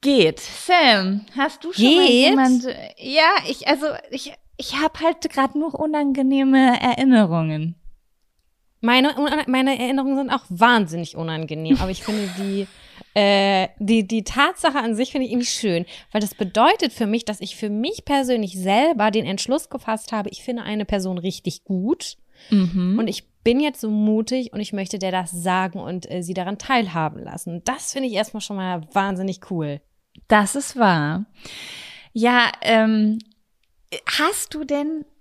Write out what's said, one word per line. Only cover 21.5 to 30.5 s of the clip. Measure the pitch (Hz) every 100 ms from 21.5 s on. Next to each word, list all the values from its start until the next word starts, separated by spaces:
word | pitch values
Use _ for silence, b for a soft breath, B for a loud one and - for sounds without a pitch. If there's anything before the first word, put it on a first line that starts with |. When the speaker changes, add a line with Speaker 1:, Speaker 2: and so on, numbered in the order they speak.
| -
Speaker 2:
gut | _ 190 196 339 - - _ b b
Speaker 1:
Mhm. | 208 185 180 180 202
Speaker 2:
und | 220
ich | - _ _ -
bin | 247
jetzt | 302 285
so | 220
mutig | 214 214 214 220 254 240
und | -
ich | 208
möchte | 202 190 208
der | 190
das | 185 175
sagen | 175 175 185 190 185
und, | 107 180 -
äh, | 180
sie | 175
daran | 185 180 202
teilhaben | - 262 208 165 156 156
lassen. | - - - 170
Das | - 262 -
finde | - 262
ich | 208
erstmal | 214 220
schon | - 202
mal | 185 180 160
wahnsinnig | 202 196 185 190 185 -
cool. | 180 151 143 _ _ _ - _
Speaker 1:
Das | 214 202